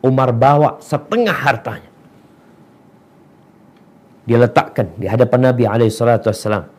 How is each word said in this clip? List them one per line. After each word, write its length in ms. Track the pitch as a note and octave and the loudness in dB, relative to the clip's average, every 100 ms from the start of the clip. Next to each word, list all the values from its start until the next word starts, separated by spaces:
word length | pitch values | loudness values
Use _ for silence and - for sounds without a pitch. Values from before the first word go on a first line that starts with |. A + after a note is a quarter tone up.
Umar 320 | C3 C3 B2+ | 2 2 0
bawa 480 | A#2 C3+ D3 D3+ - | 2 2 4 2 -2
setengah 480 | - D3 - A3+ A3+ | -8 -8 -4 -2 -2
hartanya. 600 | E3+ D3 A#2+ A#2+ G#2+ - _ _ _ _ _ _ _ _ _ _ _ _ _ _ _ _ _ _ _ _ _ _ _ - | 0 -2 -2 -6 -14 -18 _ _ _ _ _ _ _ _ _ _ _ _ _ _ _ _ _ _ _ _ _ _ _ -2
Dia 120 | A#2 | 2
letakkan 480 | A#2+ - - - G2 - | 2 2 -2 -6 -6 -6
di 80 | F#2+ | -6
hadapan 480 | A2+ A#2+ B2 B2+ | 0 2 2 2
Nabi 80 | B2 | 2
alaihi 320 | A2 A2+ A2+ | 0 2 0
salatu 320 | A2 A#2 A2+ A2 | 0 0 0 0
wassalam. 400 | G#2 G#2+ G#2 D#2 | -4 -4 -4 -6